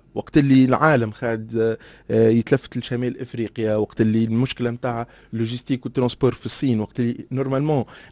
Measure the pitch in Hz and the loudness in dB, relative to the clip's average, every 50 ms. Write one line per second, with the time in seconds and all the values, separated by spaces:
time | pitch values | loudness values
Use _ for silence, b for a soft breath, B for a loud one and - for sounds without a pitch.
0 | - _ - 104 - - - 160 143 139 135 131 131 127 127 - 147 156 151 123 | -14 _ -10 -10 -6 0 2 2 4 6 6 6 6 6 4 4 4 4 4 2
1 | 117 107 104 - 127 117 113 110 110 113 117 113 110 113 110 - B B B B | 2 -2 -6 -6 -4 -4 -4 -4 -6 -6 -2 0 0 0 -2 -4 B B B B
2 | B B 107 113 113 110 117 117 113 - 143 135 - - - 123 - - 127 120 | B B 2 4 4 4 4 4 2 2 0 -2 -2 -4 -10 -10 -8 -6 -6 -6
3 | 127 123 - - 131 123 - 117 110 101 - 120 110 107 107 107 107 - - - | -4 -6 -6 -8 -12 -12 -8 -8 -8 -8 -6 -4 -2 -2 0 0 -2 -2 0 0
4 | 113 110 110 113 113 110 110 117 131 131 - - 123 120 120 120 - 123 117 117 | 0 2 2 2 0 0 0 0 -2 -2 -2 -4 -4 -6 -6 -6 -6 -6 -6 -6
5 | 117 - B B B B B 113 113 113 123 120 - - 135 123 - 123 - 135 | -8 -10 B B B B B -4 -4 -4 -6 -8 -6 -4 -4 -4 -4 -6 -4 -2
6 | 123 120 - - - 123 117 - - 110 - - 151 131 117 107 104 - - - | -2 -2 -2 0 0 0 0 -2 -6 -8 -6 -4 -2 0 0 0 -2 -4 -4 -4
7 | 120 117 - - - - 127 131 135 131 135 135 147 151 151 135 107 B B B | -4 -4 -4 -6 -10 -8 -6 -6 -4 -2 -2 -2 0 0 0 -2 -2 B B B
8 | B B | B B